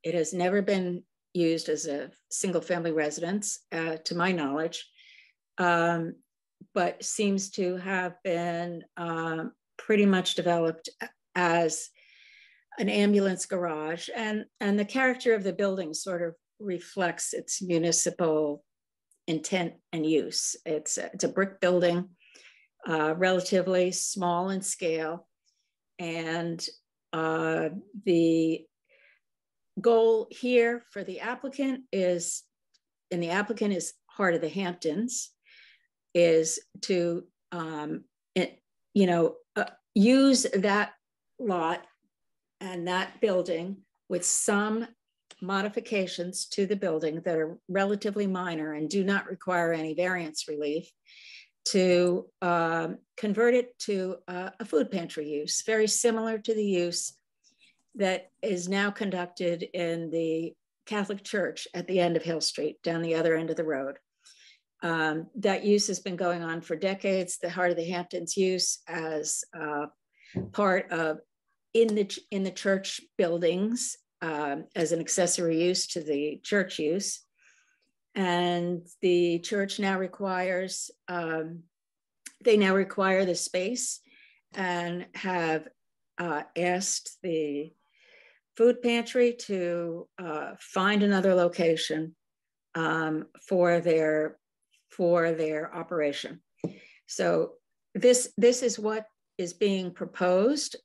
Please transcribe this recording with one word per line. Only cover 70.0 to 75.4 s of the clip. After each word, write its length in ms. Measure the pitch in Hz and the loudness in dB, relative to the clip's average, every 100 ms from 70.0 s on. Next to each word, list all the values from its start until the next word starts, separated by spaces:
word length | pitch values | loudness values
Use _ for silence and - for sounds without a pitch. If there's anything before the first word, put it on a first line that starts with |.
| _ _ - 185 185 | _ _ -10 -8 -6
part 380 | - 202 185 - | 0 2 2 0
of 280 | 165 160 - _ _ _ _ _ | -2 -2 -4 _ _ _ _ _
in 200 | 226 226 | 4 4
the 100 | 208 | 2
ch-, 160 | 202 - _ | -2 -4 _
in 100 | 196 | -4
the 80 | 190 | -4
church 500 | 185 196 190 190 - - - | -2 0 0 -2 -12 -10 0
buildings, 800 | 175 170 170 180 214 247 - - _ _ | 0 4 2 2 0 -2 -6 -8 _ _
um, 440 | 165 151 147 139 - | -6 -2 -2 -4 -6
as 160 | 196 160 | -2 0
an 100 | 165 | 0
accessory 640 | 151 - 175 180 | 0 0 2 2